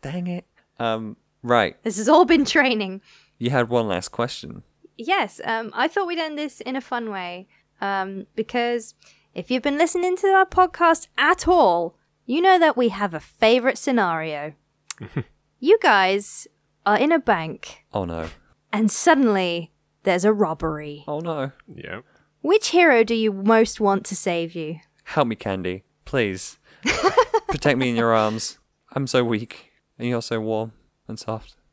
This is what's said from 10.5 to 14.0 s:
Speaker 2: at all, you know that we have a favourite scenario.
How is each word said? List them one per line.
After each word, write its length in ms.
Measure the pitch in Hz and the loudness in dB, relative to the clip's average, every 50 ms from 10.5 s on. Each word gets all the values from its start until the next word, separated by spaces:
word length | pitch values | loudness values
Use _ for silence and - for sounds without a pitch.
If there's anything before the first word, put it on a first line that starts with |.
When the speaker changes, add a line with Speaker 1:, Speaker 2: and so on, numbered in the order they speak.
| - 359 370 359 359 - 349 330 330 294 - _ _ | 4 2 2 2 2 2 2 2 2 2 -2 _ _
Speaker 2:
at 300 | - 269 294 359 370 - | 0 2 2 2 2 2
all, 480 | - 370 349 277 196 175 170 170 170 - _ _ _ _ _ _ | 2 4 6 6 4 4 2 0 -4 -8 _ _ _ _ _ _
you 160 | - 240 311 359 | -4 -2 2 4
know 160 | 392 370 359 | 4 6 6
that 180 | 330 311 - | 4 2 2
we 120 | - 254 233 | 2 0 0
have 260 | 190 196 208 196 165 | 0 0 -4 -4 -4
a 60 | 156 | -6
favourite 580 | - - - - - 220 233 254 233 254 - - | -12 -12 -4 2 4 4 4 4 4 0 -2 -2
scenario. 760 | - - 262 233 | -2 0 2 2